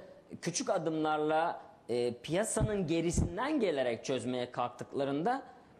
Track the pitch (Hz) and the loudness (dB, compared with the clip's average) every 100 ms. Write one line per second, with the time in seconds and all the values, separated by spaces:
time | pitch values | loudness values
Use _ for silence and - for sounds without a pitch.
0 | - - - - 175 - 247 190 160 160 | -8 -20 -16 -8 -4 -2 0 0 0 0
1 | 156 151 151 156 170 - - - - 120 | 2 2 2 2 2 -2 -10 -14 -4 0
2 | 123 120 - 170 220 - 214 208 165 165 | 0 -2 -2 0 0 2 2 2 2 2
3 | 165 - - 180 269 311 196 143 123 113 | 2 2 0 0 0 2 2 2 0 0
4 | - 127 120 127 120 127 120 - 113 123 | -2 -2 0 -2 -2 -2 -4 -4 -6 -2
5 | 139 143 196 262 - - - | 0 0 0 -2 -4 -18 -20